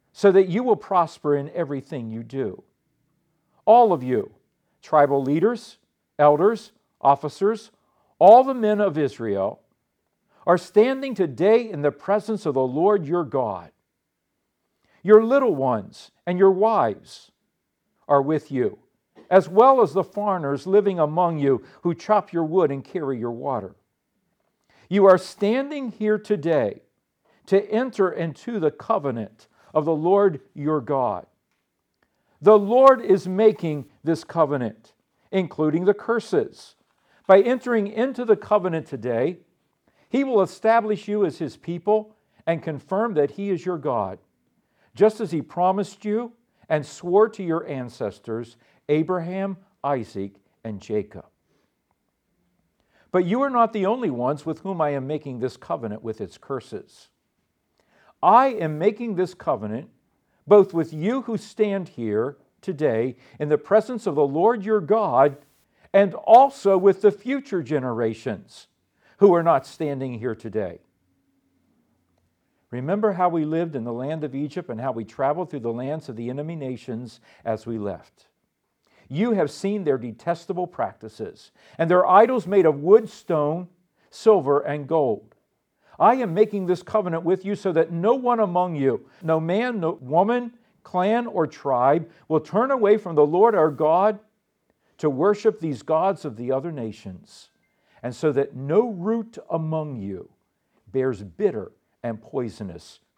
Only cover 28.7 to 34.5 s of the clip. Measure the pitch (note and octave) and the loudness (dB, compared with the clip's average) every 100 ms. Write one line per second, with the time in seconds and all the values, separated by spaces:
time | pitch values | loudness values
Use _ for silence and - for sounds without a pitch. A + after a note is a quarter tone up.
28.7 | - - A3 C#3+ A#2+ G#2 _ _ _ _ | -4 -4 -4 -4 -6 -8 _ _ _ _
29.7 | D#3 D3+ D#3 E3 G3+ G3+ D3+ - - C#3+ | -2 -2 -2 0 2 2 -2 -10 -10 -4
30.7 | D#3 A#2 C#3 B2 F#2 - _ _ _ _ | -4 -2 -2 -2 -4 -10 _ _ _ _
31.7 | _ _ _ _ _ _ _ D#3 G#3+ G3+ | _ _ _ _ _ _ _ 4 4 4
32.7 | B3 C4+ C4 A3 G3 F3+ F#3 A3 G#3+ E3+ | 6 6 6 4 0 0 2 2 2 -2
33.7 | D3 B2 _ D3 E3 - E3 D3+ | -6 -8 _ -4 -4 -4 -2 0